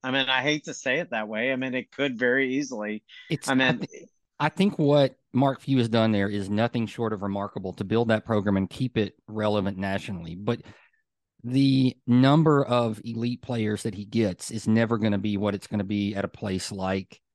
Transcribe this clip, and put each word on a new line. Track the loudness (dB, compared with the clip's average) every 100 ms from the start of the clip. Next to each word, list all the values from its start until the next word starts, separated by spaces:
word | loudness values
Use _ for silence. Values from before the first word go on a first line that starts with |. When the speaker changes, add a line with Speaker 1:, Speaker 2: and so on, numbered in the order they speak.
Speaker 1:
I | -2
mean, | -2 0
I | 0
hate | 0 -2
to | -4
say | -8 -2 -2
it | -2
that | -6 -4
way. | -4 -2
I | -2
mean, | -4
it | -6 -8
could | -4 -4 0
very | 2 2 2 -2
easily. | -4 -6 -6 -8 _ -20 -8
Speaker 2:
It's, | -6 0
Speaker 1:
I |
Speaker 2:
I |
Speaker 1:
mean, | 2 2 0
Speaker 2:
thi-, | -4 -12 -20 _ _ _
I | -4
think | 2 0 2
what | 4 6 4 0 _
Mark | 0 0 0
Few | 0 2
has | 2
done | 4 4
there | 2 0
is | -2 -2
nothing | 0 0 0 -6
short | -4 -4
of | -4
remarkable | -4 -4 -6 -8 -10
to | -8
build | -2 0 2
that | 0
program | 2 0 2 0
and | 0
keep | -4 -4 -2
it | -4 _ -12
relevant | -4 0 0 -2 -4
nationally. | -4 -4 -6 -10 -10 -8
But | -4 -4 -6 -20 _ _ _ _ _ _
the | -2 2 4 4 2 0 2
number | 6 6 6 6 4
of | 2 0 0 -4
elite | -8 -6 -4 -6
players | -6 -4 -2 -2
that | -4
he | -8 -4
gets | 0 0 0 -8
is | -6 0
never | 2 2 2
gonna | 0 0
be | -2 0
what | 0
it's | -2 -4
gonna | -4
be | -2 -2 -2
at | -2
a | -6
place | -6 -4 -4 -6
like | -6 -4 -4 -6 -20 _